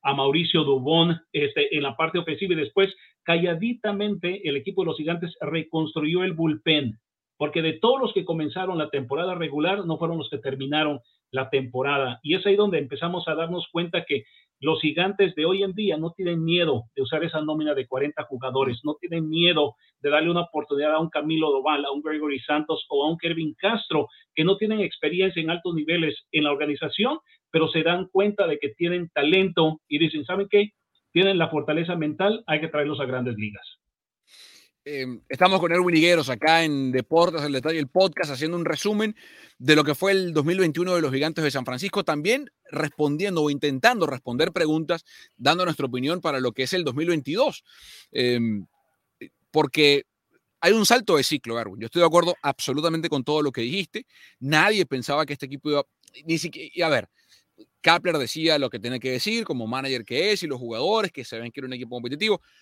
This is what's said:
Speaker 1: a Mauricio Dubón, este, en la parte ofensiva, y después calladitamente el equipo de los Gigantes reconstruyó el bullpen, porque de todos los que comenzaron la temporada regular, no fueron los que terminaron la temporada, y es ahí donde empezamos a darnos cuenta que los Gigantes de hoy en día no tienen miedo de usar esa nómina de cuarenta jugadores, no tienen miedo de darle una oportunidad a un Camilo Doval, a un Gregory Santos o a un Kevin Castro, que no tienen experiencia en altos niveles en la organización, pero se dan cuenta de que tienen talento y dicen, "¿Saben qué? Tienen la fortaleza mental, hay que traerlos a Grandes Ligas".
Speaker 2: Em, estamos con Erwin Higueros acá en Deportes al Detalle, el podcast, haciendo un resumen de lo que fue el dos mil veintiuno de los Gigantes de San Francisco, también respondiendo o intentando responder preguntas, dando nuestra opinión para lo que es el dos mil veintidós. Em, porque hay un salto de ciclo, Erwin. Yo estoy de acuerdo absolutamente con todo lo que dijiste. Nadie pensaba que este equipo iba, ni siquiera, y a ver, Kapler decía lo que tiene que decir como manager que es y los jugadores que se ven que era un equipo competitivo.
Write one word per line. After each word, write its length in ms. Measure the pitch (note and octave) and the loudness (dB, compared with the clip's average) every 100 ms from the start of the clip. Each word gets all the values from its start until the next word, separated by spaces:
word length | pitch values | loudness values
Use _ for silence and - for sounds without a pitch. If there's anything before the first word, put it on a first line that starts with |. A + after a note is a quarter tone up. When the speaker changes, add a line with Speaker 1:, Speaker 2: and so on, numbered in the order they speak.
Speaker 1:
a 100 | C#3 | -2
Mauricio 520 | C#3 C#3 D#3 E3+ E3 | 0 2 2 2 0
Dubón, 540 | C#3+ C3 C3 E3 E3+ E3 _ | 2 0 2 4 4 0 _
este, 420 | D3+ C#3+ - C#3+ | -4 -2 0 -2
en 80 | D3+ | -2
la 140 | C#3 - | -4 -2
parte 220 | D#3+ C3+ | -2 -2
ofensiva, 340 | C3 D3+ G3 | -4 -6 -2
y 40 | E3 | -2
después 380 | C#3+ G3+ G3 - - _ | 0 2 0 0 -20 _
calladitamente 1200 | - E3+ F3 E3 A3+ A#3+ G#3+ G3+ G#3 F#3 F3 F#3+ D#3+ | -2 0 0 -2 -4 -4 -4 -2 -4 -2 -4 -4 -4
el 100 | C#3 | -4
equipo 260 | - F#3+ | -4 -2
de 60 | E3+ | -2
los 100 | - | -2
Gigantes 360 | D3+ E3+ E3+ - | -4 -4 -6 -8
reconstruyó 840 | C#3+ D#3+ D#3 D#3+ D#3 D#3 D3+ F3 | -6 -6 -2 -4 -2 -2 0 0
el 100 | F#3 | -2
bullpen, 640 | D#3+ E3 D3+ - D#3 B2+ G#2+ _ _ _ _ | 0 0 0 0 0 0 -8 _ _ _ _
porque 240 | D3 E3 | -2 0
de 100 | D#3+ | -2
todos 260 | D#3 A3+ C4+ | 2 2 4
los 140 | B3+ | 2
que 120 | F#3+ | -2
comenzaron 540 | F3 D#3+ D3+ F#3 F#3 F3 | -2 -4 -4 -4 -4 -2
la 100 | D3+ | -2
temporada 460 | C#3+ B2 C#3+ F#3 | -4 -4 -2 -2
regular, 500 | F3 D#3 C#3+ E3 G3+ | -4 -4 -2 0 0
no 140 | E3+ D#3+ | -2 -2
fueron 180 | E3 E3+ | -2 -4
los 140 | C#3 | -6
que 80 | C3+ | -6
terminaron 600 | C3+ C3 C3+ D3+ D3+ C#3 _ _ _ | -6 -6 -2 0 0 -4 _ _ _
la 180 | C3+ B2+ | -6 -2
temporada, 720 | C3+ B2+ B2 C#3 C#3+ B2+ A#2+ | -2 -2 -4 0 0 -2 -4
y 140 | D3 F3+ | -2 0
es 100 | G3+ | 4
ahí 80 | |
donde 240 | G3 G#3 E3 | 4 4 0
empezamos 480 | C3+ C#3 E3+ F3+ E3 | -2 -6 -4 -4 -4
a 80 | |
darnos 320 | D#3 E3 F3 - | -4 -4 -6 -4
cuenta 320 | E3+ E3+ F3 F3 | -4 -2 -4 -2
que 200 | C#3 - _ _ _ | -4 -4 _ _ _
los 200 | C#3+ D#3+ | -2 0
Gigantes 540 | D#3 D3+ F#3+ G3+ F#3+ | 0 0 -2 2 2
de 100 | - | 2
hoy 200 | D#3+ G3 | 0 0
en 80 | G3 | 0
día 240 | F#3 G#3 D#3 | 0 -2 0
no 160 | E3 | -4
tienen 320 | E3+ F3 E3+ | -4 -4 -2
miedo 400 | D#3+ F3 E3 A#2+ - | 0 2 2 0 -4
de 80 | - | -6
usar 220 | - D#3 | -2 -2
esa 160 | E3 D#3 | -2 -4
nómina 340 | D3+ D#3 D3+ | -4 -2 -2
de 140 | C#3 B2 | -2 -2
cuarenta 340 | C3 D3 D3+ | -2 -2 -4
jugadores, 560 | C#3+ B2+ B2+ C3 C3 A#2+ | -10 -8 -2 0 0 -2
no 100 | D3+ D#3 | -6 -6
tienen 280 | F3 E3 D#3 | -6 -4 -2
miedo 460 | D#3+ F3 E3 D3 - _ _ | 2 4 4 0 -2 _ _
de 80 | C#3+ | 2
darle 200 | D3+ E3 | 2 2
una 120 | F3 | 0
oportunidad 520 | E3+ D3+ - C#3+ D3+ | -2 -6 -2 0 2
a 60 | D#3 | 2
un 100 | E3 | 0
Camilo 400 | D#3 D3+ D#3+ D#3 | -2 -2 0 2
Doval, 340 | C3+ C#3 D3 | 2 2 0
a 60 | C#3+ | -2
un 100 | C#3+ | -6
Gregory 380 | D3+ D3+ D3+ C3+ | -4 -4 -4 -6
Santos 460 | - D3+ D3+ D#3 - | -2 -2 -2 -6 -2
o 180 | C#3+ D3 | 0 0
a 40 | |
un 80 | E3 | -2
Kevin 360 | E3+ E3 D#3 | -4 -2 -4
Castro, 520 | D3+ G3 A3+ - D3+ - - _ | -2 -2 -2 0 -2 -2 -10 _
que 120 | - | 0
no 120 | E3+ G3+ | 2 2
tienen 240 | G#3+ G#3+ | 0 0
experiencia 640 | F3+ - D3+ F3+ F#3+ F3 | -2 -2 -2 2 0 0
en 80 | D#3+ | -2
altos 240 | E3+ F3+ | -2 -2
niveles 420 | E3 D3+ E3+ D#3 C#3+ _ | -2 0 0 0 -4 _
en 140 | D#3+ | 0
la 80 | D3 | 2
organización, 680 | C#3+ D3 C#3+ D#3+ - A#3 D#4 _ _ _ | 0 -2 -2 -4 0 0 -2 _ _ _
pero 160 | D#3+ D#3+ | 0 2
se 160 | E3 | 2
dan 240 | D#3+ F3 F#3 | 2 0 0
cuenta 340 | F#3+ G#3 G3+ F3 | 2 2 2 0
de 140 | D3 | 0
que 80 | C#3+ | -6
tienen 400 | - E3+ F3+ E3+ | -2 -2 -2 -2
talento 720 | - D3 F#3+ F#3+ E3+ D#3+ D#3 _ | 0 4 4 4 2 2 0 _
y 100 | D3 | 0
dicen, 260 | D#3+ D#3 | 0 -2
"¿Saben 220 | C#3 F#3+ G3+ | -4 -4 2
qué? 260 | G#3 G#3 _ _ _ _ | 2 2 _ _ _ _
Tienen 280 | E3+ F#3+ F#3 | 2 4 4
la 100 | D3 | 0
fortaleza 480 | D3+ C3+ D#3 E3+ F3 | 0 -2 -2 -2 -2
mental, 480 | D3+ D3+ G3 A3 - | -4 0 0 0 -2
hay 140 | D#3 | -2
que 80 | D#3+ | 0
traerlos 320 | D3+ D3 C3+ | -2 -2 -2
a 60 | C3 | -4
Grandes 280 | B2+ B2 | -2 -4
Ligas". 320 | G#2+ G#2 G#2 - - _ _ _ _ _ - - - _ _ | -4 -8 -10 -20 -20 _ _ _ _ _ -20 -20 -20 _ _
Speaker 2:
Em, 360 | C#3+ C#3+ B2+ A#2+ _ | -10 -8 -6 -8 _
estamos 320 | C3 F3+ F#3+ | 2 4 4
con 100 | E3+ | 2
Erwin 260 | E3+ F3+ E3 | 2 4 4
Higueros 320 | E3+ E3+ C3 | 6 4 2
acá 360 | A#2+ D3+ E3 | 0 4 4
en 260 | D#3+ C#3 C3 | 4 0 0
Deportes 520 | B2+ A#2 D#3+ F3 D#3+ | -2 2 4 4 0
al 100 | D3 | -2
Detalle, 260 | C3+ D3+ E3 | -2 -2 -2
el 80 | C#3 | 0
podcast, 460 | F3+ F#3+ - D#3 | 2 2 2 -6
haciendo 240 | C3 D#3 F3 | -4 -4 -2
un 80 | |
resumen 500 | E3+ D3+ G3+ G#3 A3 G#3+ - - - _ | -2 -2 0 0 -2 -4 -18 -20 -20 _
de 200 | B2+ D3+ | 4 6
lo 80 | |
que 100 | D3+ | 4
fue 160 | D3 G3 | 0 2
el 220 | F#3+ F3+ | 2 2
dos 120 | D#3 | 0
mil 140 | D3 F#3 | 0 2
veintiuno 380 | F3+ D3 F3+ F3 | 2 2 0 0
de 40 | |
los 120 | D3+ | 0
Gigantes 320 | C3+ D#3 E3 | 0 -2 0
de 80 | D3+ | -2
San 120 | C3+ | -2
Francisco, 380 | B2 B2+ F#3+ G#3 | -4 -6 -4 -2
también 480 | F3+ D3+ E3 C4 C#4 _ - | -2 0 0 0 -2 _ -10
respondiendo 760 | D3 D3 - D3+ D3 G3+ F3 | -4 -4 0 0 0 0 2
o 60 | D3+ | 0
intentando 580 | C#3+ D3 C3 A3 A#3+ D#3 | 0 -2 2 2 4 -2
responder 420 | C3 - A#2+ E3+ | -2 -6 -2 -2
preguntas, 540 | F3 D#3 D#3 D3+ E3+ _ - - _ | 0 0 0 0 -4 _ -20 -20 _
dando 260 | B2+ E3+ | 0 2
nuestra 240 | F3+ D#3 C3+ | 0 -2 -4
opinión 340 | B2 C3+ F3 | -2 -2 -2
para 200 | E3 C3+ | -2 -2
lo 100 | B2+ | -2
que 140 | A2+ | -2
es 80 | C3 | -2
el 100 | F#3 | -2
dos 140 | D#3 B2+ | -2 -2
mil 100 | E3 | 0
veintidós. 560 | E3 C3+ F3+ C#4+ - _ - - - - | 0 -2 0 0 -2 _ -20 -20 -20 -10
Em, 560 | - B2 B2 A#2 G#2 F2 _ _ _ _ _ - _ _ | -2 0 2 0 -2 -8 _ _ _ _ _ -20 _ _
porque 500 | D#3 C#3+ D#3 D3 C#3+ - _ _ _ _ _ | 0 2 4 6 4 0 _ _ _ _ _
hay 120 | F3 | 4
un 120 | A3 | 4
salto 320 | G3+ A#3+ G#3+ D#3 | 6 6 6 2
de 60 | |
ciclo, 380 | - D3+ A2+ A#2 | 2 -2 -4 -6
Erwin. 200 | G#2 F#2+ | -6 -10
Yo 60 | A2+ | -4
estoy 140 | F3 | 4
de 60 | E3+ | 6
acuerdo 280 | E3+ E3+ - | 6 4 0
absolutamente 680 | D3 - - C#3+ E3 D#3+ D#3+ | -2 -2 -2 0 0 -2 -2
con 140 | D3 | -2
todo 180 | B2 D3+ | 0 0
lo 120 | D3 | 0
que 80 | B2 | -2
dijiste. 440 | A#2 F#3+ F3+ G#4+ - _ - _ | -4 -4 -6 -10 -14 _ -20 _
Nadie 440 | C3 D#3 F#3+ G#3+ | 2 4 4 2
pensaba 400 | E3 C3 B2 C#3+ | 0 -2 -2 -2
que 100 | D3 | -2
este 120 | C#3+ C3 | -6 -10
equipo 240 | C#3 D3+ | -8 -2
iba, 140 | C#3+ - _ _ - | -2 -2 _ _ -16
ni 140 | D#3 D#3+ | -4 -2
siquiera, 300 | D#3+ D#3 D#3 | -2 -10 -12
y 80 | E3 | -4
a 60 | D#3+ | 0
ver, 200 | C3 G2 _ _ _ _ _ - _ | 0 -2 _ _ _ _ _ -20 _
Kapler 340 | E3 F3 F3 E3 | 2 4 2 -2
decía 420 | C3 D#3+ D#3+ D3+ | -2 0 2 2
lo 120 | B2+ | 0
que 80 | A#2 | -4
tiene 200 | A#2 B2+ | -6 -6
que 120 | B2+ | -4
decir 340 | B2+ G#3+ A#3 | -4 -2 -4
como 220 | A3 C3 A2 | -4 -4 -4
manager 380 | B2+ C3+ B2+ | -4 -4 -6
que 280 | G#2 B2 G3 | -4 -2 0
es 100 | G3+ | -2
y 40 | E3 | -4
los 120 | B2+ | -6
jugadores 540 | A#2+ A2+ D#3+ A3 G3+ | -6 -2 0 0 -2
que 120 | - | -8
se 140 | A#2 A2+ | -12 -10
ven 120 | A#2 | -10
que 100 | C#3 | -10
era 60 | C3 | -10
un 60 | |
equipo 240 | B2+ A#2+ B2 | -10 -8 -8
competitivo. 440 | B2 D3 G#3+ F#3+ _ _ | -8 -2 0 -2 _ _